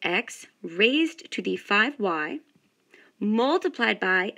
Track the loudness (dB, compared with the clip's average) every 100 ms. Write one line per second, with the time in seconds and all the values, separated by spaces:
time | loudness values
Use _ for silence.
0 | -4 -2 -4 -10 -20 _ -8 0 2 2
1 | 0 -4 -10 -8 -4 -6 0 2 2 0
2 | -2 -2 -4 -8 -12 _ _ _ _ -20
3 | -20 -4 0 2 2 2 0 0 0 0
4 | 2 2 0